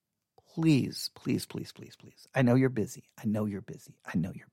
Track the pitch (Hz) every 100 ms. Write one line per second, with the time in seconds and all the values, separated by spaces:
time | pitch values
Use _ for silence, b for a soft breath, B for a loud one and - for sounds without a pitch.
0 | _ _ _ _ _ - 160 139 - -
1 | - - - - - - - - - -
2 | 110 - - 135 123 127 131 127 95 -
3 | - - 107 107 107 98 - - - -
4 | - 90 90 - -